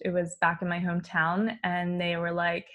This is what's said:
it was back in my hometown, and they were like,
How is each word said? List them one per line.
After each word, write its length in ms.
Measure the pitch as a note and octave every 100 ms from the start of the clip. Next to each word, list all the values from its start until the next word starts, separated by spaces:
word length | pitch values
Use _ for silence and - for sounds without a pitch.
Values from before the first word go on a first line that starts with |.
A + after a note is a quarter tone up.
it 60 | F#3+
was 260 | F3+ E3+ -
back 200 | E3+ E3+
in 40 | F3+
my 100 | F3
hometown, 800 | F3+ F3 E3+ E3+ D#3+ F3+ A3 A3+
and 380 | F3+ F3+ F3 F3
they 140 | F3 E3+
were 140 | E3+
like, 340 | E3+ E3+ E3+ -